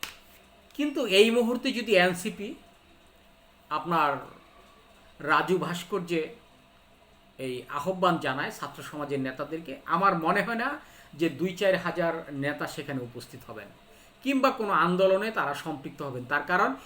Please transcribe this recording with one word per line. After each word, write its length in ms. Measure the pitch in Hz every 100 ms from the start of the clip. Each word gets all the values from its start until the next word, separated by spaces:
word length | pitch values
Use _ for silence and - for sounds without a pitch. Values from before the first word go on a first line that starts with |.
| - - - - - - -
কিন্তু 320 | - 294 269 220
এই 260 | 190 226
মুহূর্তে 400 | 240 226 247 269
যদি 200 | 233 226 185
এনসিপি 600 | 180 175 220 180 208 - - - - - - _ _ _ _ _ -
আপনার 420 | 156 165 165 147 131 - - - - - - - - - -
রাজু 380 | 143 151 156 180
ভাস্কর্যে 640 | 170 175 - 196 170 165 156 - - - _ _ _ _ _ _ _ -
এই 160 | 131 123 -
আহ্বান 460 | 143 185 185 180 165
জানায় 340 | 143 131 160
ছাত্র 280 | - 139 -
সমাজের 360 | 135 151 139 139
নেতাদেরকে, 540 | 131 131 139 160 170 135 -
আমার 280 | 170 196 170 160
মনে 160 | 202
হয় 140 | 190 226
না 140 | 262 339 - - -
যে 140 | 139 160
দুই 220 | 135 185 180
চার 160 | 196 175
হাজার 360 | 175 170 170 165 143
নেতা 320 | 139 143 139 160
সেখানে 320 | - 147 135
উপস্থিত 400 | 120 120 - 117 -
হবেন 220 | 107 101 - - - - -
কিংবা 260 | 262 269 262
কোনো 220 | - 208
আন্দোলনে 580 | 165 170 180 190 190 220
তারা 220 | 220 143
সম্পৃক্ত 460 | 143 160 143 147 -
হবেন। 220 | 143 123 123
তার 180 | 147 143
কারণ, 280 | 185 233 269